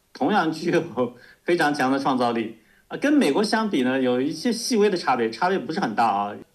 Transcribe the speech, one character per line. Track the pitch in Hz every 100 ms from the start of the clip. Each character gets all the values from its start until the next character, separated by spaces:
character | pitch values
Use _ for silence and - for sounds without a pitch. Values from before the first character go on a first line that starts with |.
| _
同 | - 139
样 | 202 160
具 | - 180
有 | 175 - - 120 - - -
非 | - 170
常 | 147
强 | 143 131
的 | 135
创 | 143 127
造 | 120
力。 | 117 110 - _ _ -
啊， | -
跟 | 277
美 | 302 170
国 | 151
相 | 208 220 220
比 | 160
呢， | 123 131
有 | 127 123
一 | 143
些 | 160 247
细 | - - 220
微 | 208
的 | 180
差 | -
别， | 123 113
差 | - 180
别 | 190
不 | 120
是 | 180
很 | 135
大 | 107 117
啊。 | 101 104 101 -